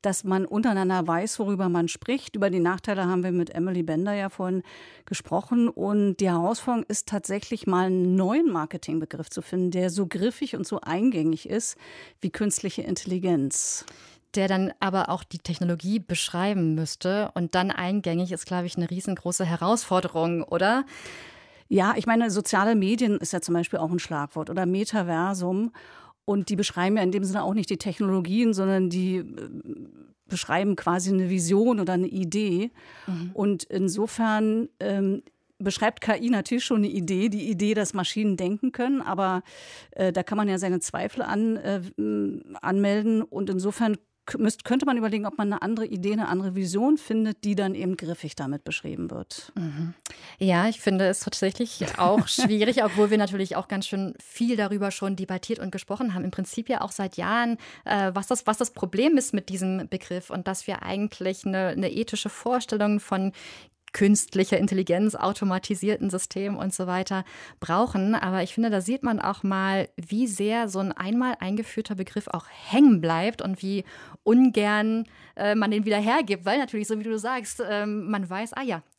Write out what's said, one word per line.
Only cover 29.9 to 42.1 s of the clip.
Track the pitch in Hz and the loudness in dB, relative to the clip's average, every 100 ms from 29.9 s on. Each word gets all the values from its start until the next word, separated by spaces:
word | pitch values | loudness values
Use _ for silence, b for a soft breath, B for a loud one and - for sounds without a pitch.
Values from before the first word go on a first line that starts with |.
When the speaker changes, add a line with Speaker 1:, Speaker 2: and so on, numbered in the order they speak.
| - 60 _ _ | -20 -20 _ _
Speaker 1:
beschreiben | 180 - 175 202 190 | -8 -2 0 2 0
quasi | - 175 185 | 2 2 2
eine | 190 185 | 2 2
Vision | 190 165 196 233 226 | 2 4 4 4 2
oder | 180 | 2
eine | 180 185 | 0 0
Idee. | 190 180 196 214 175 226 B B B B | -2 -2 0 0 0 -2 B B B B
Speaker 2:
Mhm. | 175 175 | -6 -6
Speaker 1:
Und | 190 202 185 | -2 0 0
insofern, | - 190 190 196 226 - 226 214 214 220 233 _ | -2 -2 0 0 -4 0 0 2 2 0 -2 _
ähm, | 202 196 196 196 - _ _ _ | -4 0 0 -2 -6 _ _ _
beschreibt | 196 - 220 - | -4 0 0 0
K | - 214 | -2 0
I | 233 | 2
natürlich | 226 196 247 - | 0 2 -2 2
schon | 226 | 2
eine | 202 | 2
Idee, | 202 170 185 220 | 0 0 2 2
die | 208 214 | 0 -4
Idee, | 190 208 | 0 2
dass | 214 202 | 2 0
Maschinen | 196 180 - 214 185 | -2 -4 0 0 0
denken | 180 208 262 | 0 0 -2
können, | 247 247 277 | 0 0 0
aber, | - 190 190 185 B B B B B | -2 0 0 0 B B B B B
äh, | - 190 | 0 0
da | 180 | 2
kann | 175 208 | -2 0
man | 208 | 0
ja | 190 | 0
seine | 190 180 | 0 -2
Zweifel | - - 208 - | -2 -4 -4 -4
an-, | - 202 226 220 | -2 0 0 0
äh, | - 196 180 - | -2 -4 -4 -4
m-, | 214 | -2